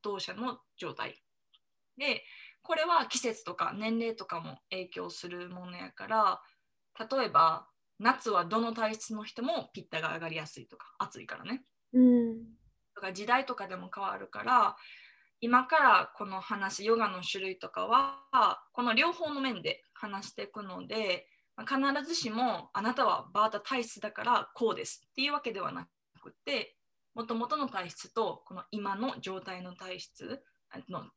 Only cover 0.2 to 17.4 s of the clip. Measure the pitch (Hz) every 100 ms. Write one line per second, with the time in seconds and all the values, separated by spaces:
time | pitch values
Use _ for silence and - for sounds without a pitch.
0.2 | 185 196 247 - _ - 170 - - -
1.2 | _ _ _ _ _ _ _ - 277 -
2.2 | - - - _ - 320 330 339 233 254
3.2 | 233 220 - 175 170 202 220 226 226 226
4.2 | 185 170 160 139 - 185 180 180 180 -
5.2 | 175 180 180 180 180 180 185 - 202 220
6.2 | 196 - - _ _ _ _ - 226 269
7.2 | 208 151 160 160 - _ _ - 226 262
8.2 | 226 185 170 220 233 226 220 220 - 214
9.2 | 208 - 262 320 - 190 - 160 160 165
10.2 | 165 160 156 - - - - - - -
11.2 | - - 190 262 _ _ _ 247 247 240
12.2 | 233 226 226 - _ _ _ - 190 190
13.2 | 214 254 262 240 294 185 185 196 196 196
14.2 | 190 208 214 160 196 - - - - -
15.2 | _ - 233 247 254 320 262 185 - -
16.2 | 196 190 - 202 196 - 208 226 208 185
17.2 | 175 196